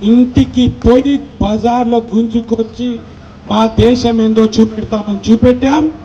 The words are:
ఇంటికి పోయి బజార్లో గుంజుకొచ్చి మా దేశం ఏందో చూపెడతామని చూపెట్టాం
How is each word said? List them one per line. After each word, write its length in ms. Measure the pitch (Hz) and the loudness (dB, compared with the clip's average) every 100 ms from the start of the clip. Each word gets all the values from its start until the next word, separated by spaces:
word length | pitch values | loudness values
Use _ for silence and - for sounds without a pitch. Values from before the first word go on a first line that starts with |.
| 202 | 2
ఇంటికి 540 | 240 247 262 269 247 247 - | 2 4 2 0 0 0 0
పోయి 300 | 233 254 269 277 - - | 2 2 2 -2 -4 -6
బజార్లో 560 | 196 214 220 240 240 240 - | -4 -2 -2 0 0 -2 0
గుంజుకొచ్చి 760 | 208 233 226 226 220 220 - 247 233 - - - - - | -2 -2 -4 -4 -4 -4 -6 -8 -8 -12 -20 -20 -20 -4
మా 100 | 208 226 220 | 0 0 2
దేశం 340 | 220 247 240 226 | 2 2 0 0
ఏందో 200 | 220 220 220 226 | 2 2 2 2
చూపెడతామని 640 | 220 220 - 214 208 196 - | 0 0 -6 -6 -4 -6 0
చూపెట్టాం 580 | 226 247 247 269 302 311 311 | 2 4 2 0 0 -2 -4